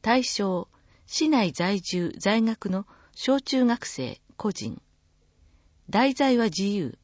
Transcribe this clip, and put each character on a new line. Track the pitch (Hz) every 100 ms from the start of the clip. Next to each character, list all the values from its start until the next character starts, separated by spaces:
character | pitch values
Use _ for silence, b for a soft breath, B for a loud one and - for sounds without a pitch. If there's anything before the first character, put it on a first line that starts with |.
対 | 214 254
象、 | 247 - 202 180 - b b b -
市 | - 311
内 | 285 185
在 | 139 180 202
住、 | 180 180 175 -
在 | 196 220
学 | 226 226 196
の | 185 - b b
小 | - - 269
中 | - 262 247
学 | 233 -
生、 | - 127 - _ -
個 | 214
人。 | - 107 - _ _ _ _ _ _ _ _ _ _ -
題 | 196 269
材 | 262 277 240
は | 226
自 | 160
由。 | 196 202 139 -